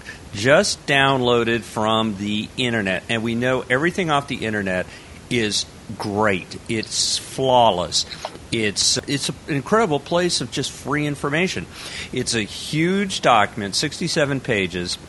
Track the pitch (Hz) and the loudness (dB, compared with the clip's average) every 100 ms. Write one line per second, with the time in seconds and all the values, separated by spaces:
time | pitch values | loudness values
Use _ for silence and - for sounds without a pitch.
0 | - - - 101 117 156 208 - - 139 | -12 -16 -12 -2 4 6 4 -2 0 4
1 | 135 135 123 120 113 117 110 - 107 110 | 4 4 4 4 4 0 -2 0 2 4
2 | 110 98 104 107 107 - 127 117 98 92 | 2 -2 -2 -2 -4 -4 -2 0 0 -2
3 | - 117 113 117 123 127 - 127 170 175 | -2 -2 0 0 2 0 2 2 2 0
4 | 170 143 127 127 110 107 95 92 87 - | 0 0 0 -4 -2 -2 0 -2 -2 -10
5 | - - - 123 107 98 - - - 104 | -18 -18 -2 0 0 -2 -4 -12 -16 -8
6 | 110 101 107 95 - - - 113 - - | -4 2 2 2 -4 -14 -4 -4 -2 -2
7 | - - - - 135 127 113 90 80 - | -2 -2 -6 -2 4 6 6 4 0 -2
8 | - - - - - 117 107 95 - 127 | -4 -10 -12 -12 -4 0 0 0 0 0
9 | - 139 - - - 143 - 214 220 143 | -2 -4 -4 -6 -4 -4 2 2 4 0
10 | - 170 180 - 123 - 131 - 123 147 | 0 0 2 0 -4 -4 -4 -6 -4 -2
11 | 147 143 139 147 185 - - - - - | -2 -2 -2 0 0 -2 -8 -12 -12 -10
12 | - 127 123 117 101 - - 151 165 196 | -6 -4 -2 -2 -2 -6 -4 0 2 2
13 | 202 - 147 117 101 - 101 - 156 - | 0 2 6 6 4 0 -4 -2 -4 -4
14 | 170 - 139 139 127 107 92 90 87 - | -2 0 0 0 0 0 0 -2 -4 -6